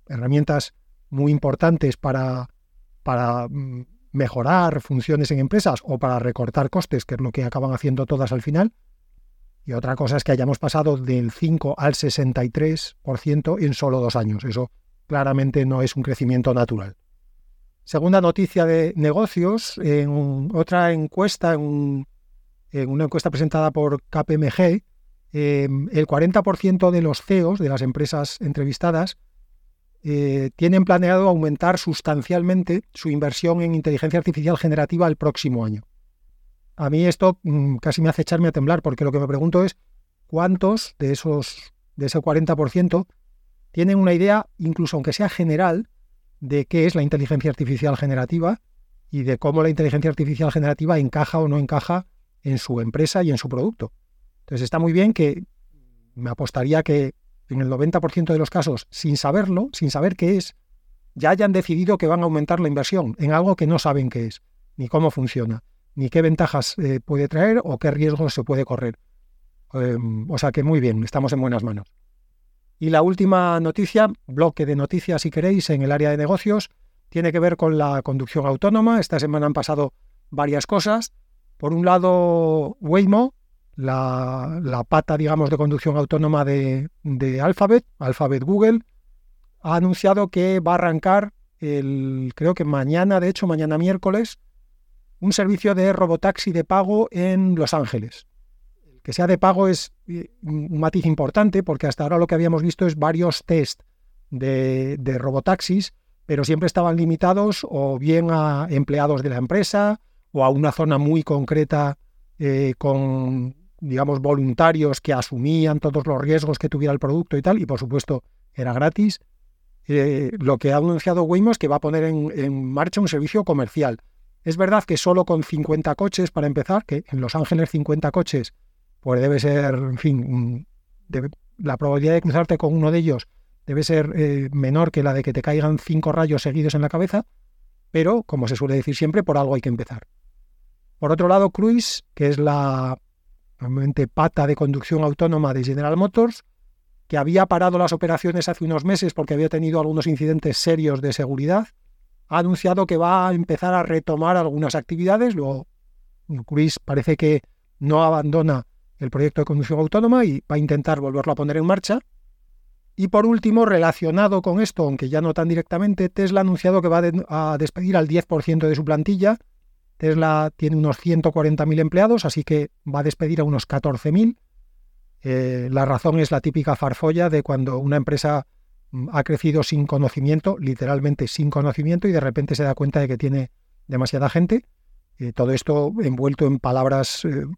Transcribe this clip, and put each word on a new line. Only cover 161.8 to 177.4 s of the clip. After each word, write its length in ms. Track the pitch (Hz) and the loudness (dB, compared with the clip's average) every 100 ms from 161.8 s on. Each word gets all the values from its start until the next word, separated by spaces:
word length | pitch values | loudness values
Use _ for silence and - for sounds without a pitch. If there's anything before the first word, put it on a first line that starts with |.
| - 220 - - _ _ _ - _ _ _ - | 0 -4 -4 -20 _ _ _ -20 _ _ _ -4
Y 100 | 190 | 2
por 180 | 208 | 4
último, 400 | 220 233 220 220 | 4 2 2 4
relacionado 800 | 220 185 165 - 160 170 202 196 | 4 4 2 2 0 2 2 2
con 180 | 185 180 | 0 0
esto, 220 | 214 - | -2 0
aunque 260 | 151 135 131 | -2 -2 -2
ya 120 | 151 | -2
no 120 | 160 | 0
tan 140 | 160 165 | 0 0
directamente, 640 | 165 - 175 208 196 185 | 0 -2 -2 0 0 -2
Tesla 320 | - 196 196 | 0 0 2
ha 20 | |
anunciado 400 | 190 180 185 185 | 2 2 2 2
que 60 | 175 | 4
va 120 | 170 | 2
de, 240 | 175 170 - | 2 -2 -4
a 280 | 151 156 147 | -4 -2 -2
despedir 400 | 147 - 180 185 | -4 -2 0 2
al 120 | 156 | 2
diez 180 | 165 - | 0 0
por 160 | 160 | -4
ciento 240 | 151 160 156 | 0 0 2
de 80 | |
su 100 | 147 | 0
plantilla, 540 | 151 151 156 202 196 226 _ _ _ _ _ _ | 0 0 0 2 2 0 _ _ _ _ _ _
Tesla 520 | 156 156 160 151 156 - | 0 2 2 2 0 -2
tiene 200 | 156 156 | 0 2
unos 200 | 151 139 | 0 0
ciento 360 | 175 165 160 | 0 2 2
cuarenta 340 | 160 156 151 156 | 2 0 2 0
mil 120 | 156 | 2
empleados, 440 | 156 180 214 233 | 2 4 4 4
así 200 | 156 156 | 0 -4
que 260 | - 151 147 _ - | 0 -2 -2 _ -6
va 140 | 143 | -2
a 20 | |
despedir 380 | 147 - 156 165 | -2 -2 -2 0
a 40 | |
unos 220 | 151 139 - | 0 0 -2
catorce 440 | 139 147 127 151 | -4 -2 -2 0
mil. 260 | 170 226 240 _ _ - _ _ _ _ _ | 4 2 0 _ _ -20 _ _ _ _ _
Eh, 460 | 135 127 127 127 123 | -4 -2 0 -2 -2
la 140 | 135 | 0
razón 360 | 135 131 170 160 | 0 0 2 2
es 100 | 151 | 2
la 100 | 143 | 0
típica 360 | 156 151 147 135 | 0 -2 0 0
farfolla 520 | 139 - 160 165 175 | -2 0 0 2 2
de 140 | 151 | 2